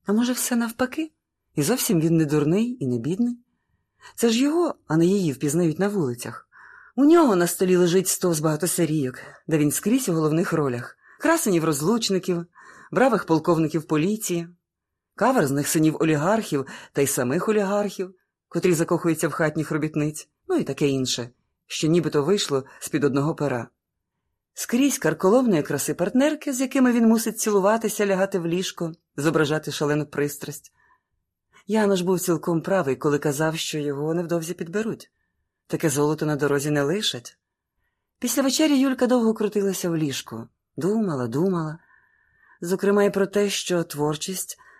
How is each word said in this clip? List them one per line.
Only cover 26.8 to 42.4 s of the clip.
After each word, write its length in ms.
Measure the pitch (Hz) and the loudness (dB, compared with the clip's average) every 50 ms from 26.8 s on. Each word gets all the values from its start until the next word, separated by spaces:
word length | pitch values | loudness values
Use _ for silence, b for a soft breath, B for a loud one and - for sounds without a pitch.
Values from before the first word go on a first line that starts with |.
| 254 247 | 4 4
він 160 | 233 240 226 220 | 4 4 4 4
мусить 320 | 226 226 226 226 220 - | 4 4 2 -2 -4 -2
цілуватися, 640 | - 220 208 196 185 202 220 226 226 202 - - 208 | -2 0 2 4 4 4 2 2 0 -2 -2 -2 0
лягати 320 | 196 190 185 196 196 202 185 | 0 2 0 0 0 0 -4
в 80 | 165 | -2
ліжко, 460 | 170 170 185 185 - - - 175 160 165 - _ _ _ | -2 -2 -2 -4 -6 -6 -8 -8 -8 -8 -12 _ _ _
зображати 560 | - 143 165 151 160 156 135 156 156 151 147 | -2 -2 0 2 2 2 2 0 -2 -4 -6
шалену 340 | 135 - 156 143 151 151 143 | -6 -4 -2 0 0 -2 -2
пристрасть. 680 | - - 143 147 147 - - - 151 147 - - - _ _ _ _ _ _ _ _ _ _ _ _ _ _ _ b b b b | -4 -4 -4 -4 -4 -4 -8 -12 -14 -14 -14 -18 -20 _ _ _ _ _ _ _ _ _ _ _ _ _ _ _ b b b b
Януш 340 | - 208 220 214 202 196 180 | -2 0 2 2 2 2 2
був 200 | 175 185 185 170 | 2 0 0 0
цілком 420 | 180 180 165 151 - 180 170 160 | 0 0 -2 -2 0 -2 -2 -2
правий, 340 | 151 180 196 185 151 135 127 | 0 0 0 0 2 0 -2
коли 220 | 127 - 151 143 143 | 0 0 0 0 2
казав, 400 | 147 151 135 143 160 160 156 160 | 0 -2 0 0 0 -2 -2 -4
що 200 | - - 160 151 | -6 -6 -6 -4
його 360 | 143 147 139 139 147 160 165 | -4 -4 -4 -4 -4 -2 -2
невдовзі 400 | 175 175 151 170 170 160 165 175 | -2 -2 -2 -4 -4 -4 -6 -8
підберуть. 560 | - 180 165 175 208 220 226 143 - - - _ _ _ _ _ _ _ _ _ _ _ | -8 -10 -6 -6 -4 -4 -4 -6 -8 -12 -20 _ _ _ _ _ _ _ _ _ _ _
Таке 240 | _ 165 - 170 160 | _ -4 -2 0 0
золото 360 | 127 143 147 151 156 151 160 | 2 2 2 0 0 0 -2
на 100 | 131 - | -2 0
дорозі 340 | 131 147 135 143 143 135 151 | 0 0 0 0 0 0 0
не 120 | 147 143 | 0 0
лишать. 560 | 143 143 180 214 214 - - 120 - - - _ _ _ _ _ _ _ _ _ _ _ _ _ _ _ _ _ | 0 0 0 -2 -2 -4 -4 -6 -10 -16 -20 _ _ _ _ _ _ _ _ _ _ _ _ _ _ _ _ _
Після 240 | - 240 - 285 | -4 -2 0 0
вечері 360 | 262 277 - - 311 302 294 254 | 0 0 2 2 2 4 4 4
Юлька 280 | 269 277 262 254 254 | 2 2 2 0 2
довго 280 | 220 254 247 226 220 220 | 2 2 4 4 2 2
крутилася 560 | 220 214 202 208 208 196 196 185 - - 175 | 0 -2 -2 0 0 0 0 -2 -2 -2 -2
в 60 | 165 | -2
ліжку. 520 | 156 156 139 127 - - - 117 110 120 - _ _ _ _ _ | 0 -2 -2 -4 -6 -10 -10 -12 -12 -14 -14 _ _ _ _ _
Думала, 500 | 139 143 190 214 226 214 180 147 127 123 | -4 -2 0 0 0 0 -2 -2 -2 -4
думала. 520 | 113 120 143 180 196 180 165 160 156 156 165 b b b b b b b b b b b b | -4 -2 0 0 0 0 -2 -4 -6 -8 -12 b b b b b b b b b b b b